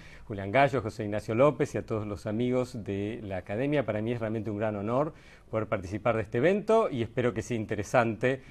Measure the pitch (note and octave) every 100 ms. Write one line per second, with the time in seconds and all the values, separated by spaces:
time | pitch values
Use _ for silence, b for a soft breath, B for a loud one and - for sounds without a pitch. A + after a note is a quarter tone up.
0 | B B - G2+ G2 B2 C#3 C3 G#2 -
1 | G#2 G#2 - A2+ D3 C3 C#3+ A2 - A2
2 | G#2 G2+ A2 G#2+ B2 B2+ B2 A#2 F#2+ G2
3 | G#2 B2 G#2 F#2 - G#2+ C#3+ D3 A2 G#2+
4 | A2 A#2+ A2 A2+ G#2+ G#2 A2 G2+ G#2 B2
5 | D#3 b b b - A2 A2 G#2+ F2+ G#2
6 | B2 A2 G#2+ A#2+ D#3+ G3+ G#3 A3+ G#3 B2
7 | A2 - A#2+ A2+ - A#2 G#2+ G#2+ G2+ C3
8 | A#2 G2+ B2+ C3 b